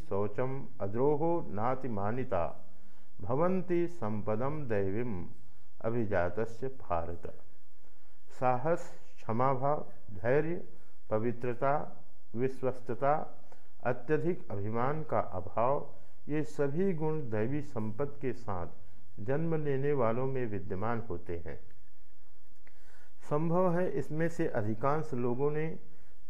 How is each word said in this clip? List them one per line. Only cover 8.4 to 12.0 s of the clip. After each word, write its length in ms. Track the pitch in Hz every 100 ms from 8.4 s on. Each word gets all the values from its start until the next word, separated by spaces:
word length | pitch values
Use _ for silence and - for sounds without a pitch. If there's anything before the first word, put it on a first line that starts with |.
| 127 123 151 170 - - - -
क्षमाभाव, 760 | - 113 135 131 139 151 - - -
धैर्य, 540 | 98 117 143 160 180 - - - - -
पवित्रता, 960 | 110 120 113 123 117 135 151 - -